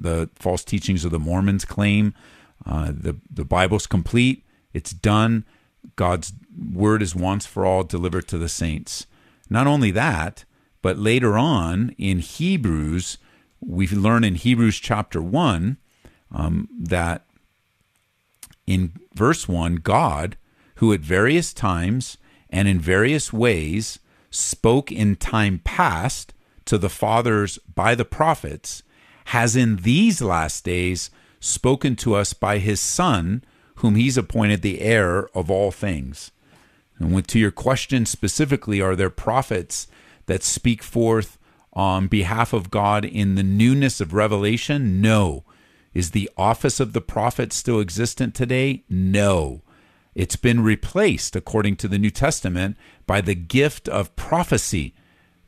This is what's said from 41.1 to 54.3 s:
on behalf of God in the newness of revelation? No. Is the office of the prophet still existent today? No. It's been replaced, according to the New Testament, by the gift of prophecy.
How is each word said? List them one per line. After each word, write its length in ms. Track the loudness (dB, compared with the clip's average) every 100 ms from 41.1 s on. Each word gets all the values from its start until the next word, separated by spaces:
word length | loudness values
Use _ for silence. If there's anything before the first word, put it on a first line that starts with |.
| 2 -2 -10 _ _ _
on 360 | -4 0 0 2
behalf 440 | 2 0 0 0
of 180 | -2 -2
God 340 | 0 2 2
in 320 | -2 -2 0 2
the 80 |
newness 560 | 2 4 4 4 0 -2
of 120 | -2
revelation? 880 | 0 2 2 0 0 -2 -2 0 2
No. 440 | 4 4 2 -2 -12 _ _ _ _
Is 160 | -4 -2
the 180 | -2 -4 0
office 440 | 0 2 0 0
of 120 | -2
the 80 | -4
prophet 520 | -4 -2 -2 -2 -4
still 260 | -4 0 0
existent 560 | 0 -2 -4 -2 -4
today? 480 | -2 -2 0 0 -2 -4
No. 720 | 0 2 4 4 2 0 -6 _ _ _ _ _
It's 220 | -6 -4 0
been 280 | 2 4
replaced, 720 | 4 2 0 0 2 0 -4 -8
according 400 | -2 0 0 -2
to 100 | -2
the 120 | 0
New 120 | 0
Testament, 640 | 0 -2 0 -4 -2 -4 -6 -16 _ -2
by 140 | -2
the 160 | 0 -4
gift 520 | 0 2 2 -2 -6
of 280 | -4 -4 -8
prophecy. 760 | -2